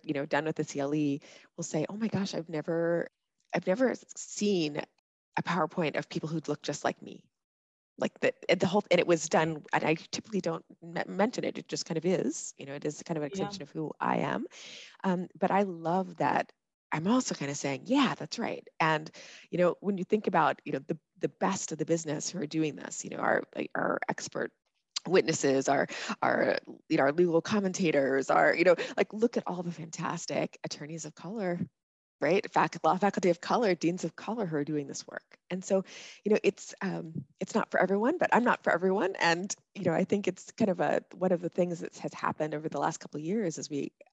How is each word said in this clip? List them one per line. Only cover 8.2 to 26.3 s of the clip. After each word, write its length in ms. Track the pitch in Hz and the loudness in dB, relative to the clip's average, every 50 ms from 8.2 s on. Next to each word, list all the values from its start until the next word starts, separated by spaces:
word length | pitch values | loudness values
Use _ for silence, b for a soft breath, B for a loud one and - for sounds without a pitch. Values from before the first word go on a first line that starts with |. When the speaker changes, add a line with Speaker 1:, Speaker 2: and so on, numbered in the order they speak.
| - 127 - _ - - 180 | 0 0 0 _ 0 2 2
Speaker 1:
the 100 | 185 196 | 4 4
whole, 180 | 180 190 208 - - | 2 2 2 4 4
and 100 | 180 175 | 4 4
it 60 | - | 6
was 240 | 175 170 156 - - | 4 4 2 2 2
done, 320 | - 175 160 165 156 147 - - | 2 4 4 2 0 -4 -6 -4
and 120 | - 147 - | -2 0 2
I 100 | 156 160 | 2 0
typically 480 | - - - - - - - 214 185 | 0 -2 -6 -10 -10 -6 -4 -4 -2
don't 240 | - 170 160 165 - - 165 _ | -2 -2 -4 -4 -8 -14 -20 _
m-, 340 | 165 170 165 170 - - 185 | -16 -8 -6 -6 -6 -4 0
mention 280 | 185 208 254 - 170 - | 2 2 2 2 -2 -4
it. 160 | - - - | -4 -6 -6
It 80 | - | -8
just 180 | - 165 - - | -8 -8 -8 -6
kind 120 | - 160 | -4 -4
of 80 | 156 156 | -2 0
is, 480 | 185 180 - - 277 - - - - - | 2 2 2 0 -2 -4 -4 -10 -12 -14
you 80 | - 135 | -14 -12
know, 80 | 139 143 | -12 -10
it 120 | 147 - | -6 -6
is 180 | 151 151 - - | -6 -6 -8 -8
kind 140 | - 165 | -6 -4
of 60 | 151 147 | -4 -4
an 60 | 147 - | -4 -4
Speaker 2:
Yeah. 80 | 190 190 | -6 -6
Speaker 1:
extension 180 | 202 202 190 | -6 -6 -10
of 80 | 143 - | -12 -10
who 220 | - 160 156 - - - | -8 -6 -6 -6 -6 -4
I 180 | - - 62 | -2 0 0
am. 300 | 60 - 143 - 220 311 - B B B B B B B B B B - | 0 0 0 -2 -4 -6 -8 B B B B B B B B B B 0
Um, 240 | 190 180 180 175 - - | 2 2 2 -2 -6 -4
but 140 | 165 190 165 | -2 0 2
I 120 | 175 196 202 | 4 4 2
love 540 | 190 170 165 165 160 175 190 185 180 165 | 2 -2 -4 -2 0 0 0 0 -2 -2
that 340 | - 143 - - - - - _ _ _ _ _ _ _ _ | -2 0 2 2 2 0 -2 _ _ _ _ _ _ _ _
I'm 160 | - 156 165 | -4 0 2
also 280 | 202 247 262 - - 180 | 4 4 4 2 0 -4
kind 160 | - 147 139 | -4 -4 -4
of 60 | 143 | -4
saying, 240 | - - 139 139 131 143 | -4 -4 -4 -4 -4 -2
"Yeah, 300 | 180 262 285 262 - 147 | 2 4 4 4 2 2
that's 220 | - 147 - - 240 | -2 -6 -8 -6 -4
right." 280 | - - - - - - - - | -4 -4 -4 -8 -10 -14 -2 2
And, 320 | 165 160 156 151 156 - B B B B B B B B | 2 4 4 2 0 -6 B B B B B B B B
you 80 | 170 170 | 0 4
know, 160 | 180 165 151 - | 4 4 2 2
when 180 | 170 202 202 175 | -2 -2 -2 -2
you 40 | 190 | 0
think 220 | - 214 214 - | 0 0 0 2
about, 340 | 214 185 165 147 135 139 - _ | 2 4 4 4 4 2 0 _
you 60 | 147 | -6
know, 80 | 156 170 - | -6 -4 -4
the, 100 | - 165 - _ _ _ - | -6 -6 -8 _ _ _ -6
the 100 | 170 147 | -6 -6
best 420 | - _ 190 185 196 - - - | -2 _ -2 0 0 -2 -4 -6
of 60 | 165 | -6
the 80 | 151 151 | -4 0
business 460 | 147 165 170 165 147 151 156 - - | 0 0 0 0 -4 -4 -4 -6 -6
who 80 | - 180 | -6 -6
are 80 | 151 | -6
doing 300 | 151 - 156 156 147 - | -2 0 0 0 0 -2
this, 260 | - - - - - - | -6 -10 -10 -10 -10 -10
you 80 | - | -8
know, 60 | - | -4
our, 260 | - - - - - - - - | 2 4 4 4 4 2 -2 -6
like, 140 | - - - - | -6 -6 -4 -2
our 240 | - - - - - - - | 0 0 0 0 0 -2 -4
expert 420 | 170 - - - - 139 - - - _ _ _ _ _ _ _ _ - - | -4 -6 -8 -6 -4 -4 -6 -6 -8 _ _ _ _ _ _ _ _ -10 -2
witnesses, 600 | - 185 170 107 - 151 - - 139 131 135 135 139 | 4 4 4 4 4 0 2 2 2 2 4 2 2
our, 180 | 139 139 - B B B B B 208 B | 2 2 0 B B B B B -4 B
our, 360 | - 131 | 0 0